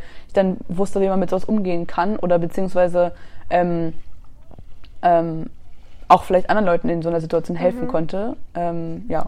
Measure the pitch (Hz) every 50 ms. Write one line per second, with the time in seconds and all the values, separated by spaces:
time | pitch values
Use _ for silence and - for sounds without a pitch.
0 | - - - - - - - 196 190 190 180 - - - 175 185 196 190 - 196
1 | 190 196 190 190 180 - 185 190 - - 220 208 190 185 175 170 175 - - 180
2 | 175 202 214 - 180 180 175 170 170 165 - 190 190 185 - 180 180 175 175 180
3 | 175 175 175 - - - - - - - 170 180 175 175 170 165 165 165 160 -
4 | - - - - - - - - - - - - - - - - - - - -
5 | - 175 170 165 165 165 160 160 160 - - - - - - - - - - -
6 | - - 175 185 - - 185 180 - - 196 214 208 180 170 165 - 175 170 170
7 | 160 170 170 165 160 160 170 165 160 - 175 165 180 180 233 - 165 - - 160
8 | 165 - 185 196 214 247 302 - - - - 170 175 170 170 165 165 165 165 175
9 | 208 240 160 156 -